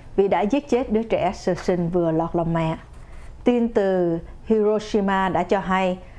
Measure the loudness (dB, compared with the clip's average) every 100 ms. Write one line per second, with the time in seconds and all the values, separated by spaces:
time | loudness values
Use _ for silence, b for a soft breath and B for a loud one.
0 | B 0 2 2 2 0 0 0 0 -2
1 | 0 0 0 -2 -2 -2 0 0 0 0
2 | 2 2 0 0 0 0 0 -4 -8 B
3 | B B B B 2 2 2 2 2 2
4 | 2 0 B B 0 2 2 0 0 0
5 | 2 2 0 0 0 0 0 0 0 -2
6 | B